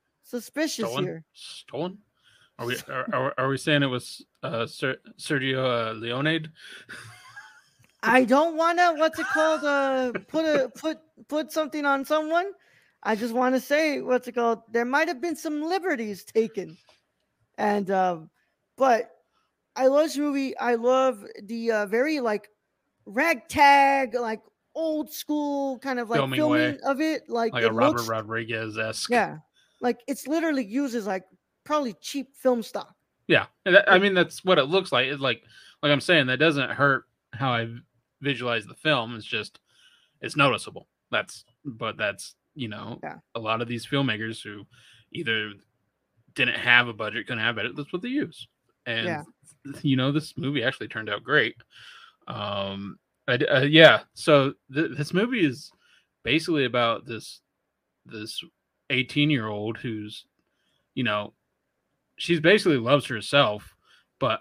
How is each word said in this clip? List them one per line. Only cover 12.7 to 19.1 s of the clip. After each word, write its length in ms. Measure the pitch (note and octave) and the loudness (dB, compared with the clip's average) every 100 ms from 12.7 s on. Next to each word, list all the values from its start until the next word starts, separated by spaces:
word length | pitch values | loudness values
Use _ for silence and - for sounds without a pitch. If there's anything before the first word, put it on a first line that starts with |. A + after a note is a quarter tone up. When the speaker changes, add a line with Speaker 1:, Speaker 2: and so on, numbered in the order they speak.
| _ _ _ | _ _ _
Speaker 1:
I 120 | - A3 | -4 -2
just 180 | A#3 | -2
wanna 260 | A3+ B3+ C4 | 0 0 0
say, 420 | - D4 D#4 C4+ | 0 0 2 -2
what's 260 | - B3 B3 | 0 -2 -2
it 60 | |
called, 280 | A#3+ A#3 A3+ - | -2 0 -2 -2
there 140 | A#3 A#3+ | -4 0
might 220 | C#4 E4 | 0 0
have 140 | B3+ | -2
been 140 | E4+ D#4 | -6 -6
some 280 | D#4+ D4+ | -6 -6
liberties 600 | D#4 F#4 F4+ C#4 A3 F#3+ | -2 -2 -2 -4 -4 -10
taken. 540 | - A3+ A3 G#3+ E3 E3 _ _ _ _ _ _ _ - | -2 0 0 -4 -12 -14 _ _ _ _ _ _ _ -4
And, 320 | G#3+ G#3 F#3+ | 0 0 0
um, 400 | F#3+ F#3 E3+ D#3+ _ _ _ _ - | 2 2 -2 -8 _ _ _ _ 0
but 340 | C4 A3+ - | 4 4 0